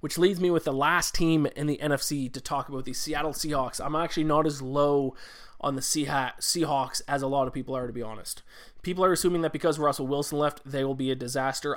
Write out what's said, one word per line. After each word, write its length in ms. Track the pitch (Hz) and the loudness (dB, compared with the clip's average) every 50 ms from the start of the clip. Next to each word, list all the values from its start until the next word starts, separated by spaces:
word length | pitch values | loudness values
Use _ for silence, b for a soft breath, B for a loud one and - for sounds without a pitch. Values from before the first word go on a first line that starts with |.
Which 180 | - 147 - - | -6 -4 2 4
leads 220 | 175 190 202 175 | 4 4 4 4
me 100 | 185 180 | 2 2
with 140 | 175 165 - | 2 2 2
the 80 | 156 135 | 0 0
last 420 | 135 139 151 170 175 160 - - | 2 4 4 4 4 2 2 2
team 320 | - 170 165 160 156 147 143 - | 4 4 6 6 4 4 2 0
in 100 | - 143 | -2 -2
the 140 | 151 147 - | -2 -2 -2
N 100 | - 151 143 | 0 0 0
F 100 | 135 - | 0 0
C 260 | - 151 143 135 123 | -2 -2 -4 -4 -4
to 120 | - 135 | -6 -8
talk 280 | - - 151 139 127 - | -8 -4 -4 -4 -4 -4
about, 160 | 143 131 127 | -8 -8 -6
the 80 | 127 127 | -6 -6
Seattle 400 | - - 151 151 147 151 156 139 | -6 -6 -4 -4 -2 -2 -4 -4
Seahawks. 520 | - - 156 147 139 131 120 - - - | -4 -4 -2 0 0 -2 -2 -4 -6 -6
I'm 120 | 139 151 | -2 0
actually 280 | 156 170 160 - - 151 | 0 -2 0 0 0 2
not 220 | - 147 151 156 | 4 4 4 4
as 160 | 156 147 135 135 | 2 0 -2 -6
low 520 | 127 135 143 143 143 143 143 139 131 131 B B B B B B B B B | -2 2 2 4 4 4 4 2 0 -4 B B B B B B B B B
on 140 | - 143 139 | -4 -2 -2
the 80 | 135 - | -2 -2
Seah-, 540 | - - 156 147 143 147 139 131 123 - - | -2 0 0 -2 0 0 0 -2 -2 -4 -4
Seahawks 640 | - - - 175 160 143 147 139 131 123 - - - - | -4 -2 0 0 0 2 2 0 0 -2 -4 -8 -4 -2
as 140 | 139 139 135 | -2 -2 0
a 40 | |
lot 200 | 135 139 139 131 | 0 2 2 0
of 60 | 127 120 | 0 -2
people 240 | 139 123 - 131 | -6 -6 -6 -4
are, 100 | 131 123 | -4 -4
to 60 | 120 113 | -6 -6
be 100 | 120 117 | -6 -8
honest. 400 | 110 110 104 95 - - - - B B B B B B B - | -8 -8 -10 -10 -10 -12 -12 -14 B B B B B B B -6
People 220 | 175 180 185 190 | -6 0 4 4
are 80 | 185 180 | 4 4
assuming 300 | 160 - 180 175 170 165 | 6 4 2 2 4 0
that 100 | 156 156 | 0 -2
because 260 | 151 - 170 156 151 | 2 2 2 2 4
Russell 280 | 151 147 135 - 139 | 2 2 2 2 -2
Wilson 320 | 131 143 143 147 - 156 147 | -2 0 0 -2 -2 0 0
left, 240 | 147 147 139 - - | 0 0 0 -4 -12
they 200 | 139 135 139 135 | -6 -4 -2 0
will 100 | 135 135 | -2 0
be 160 | 131 135 131 | -2 0 -2
a 60 | 131 | -2
disaster. 600 | 127 135 120 127 139 131 135 135 - - 147 143 | -2 -4 -4 -2 0 0 0 -2 -2 -2 -4 -4